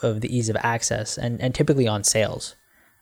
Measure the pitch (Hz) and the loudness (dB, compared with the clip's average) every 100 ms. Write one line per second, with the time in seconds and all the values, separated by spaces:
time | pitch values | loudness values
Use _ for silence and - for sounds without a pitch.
0 | 120 107 120 123 110 107 117 117 - 113 | -2 0 -2 0 0 0 0 0 -2 -2
1 | 110 - 120 120 127 - 156 139 117 104 | -4 -4 -4 -2 -2 2 2 4 2 2
2 | 101 110 104 - - - _ _ _ _ | 2 2 0 -2 -10 -14 _ _ _ _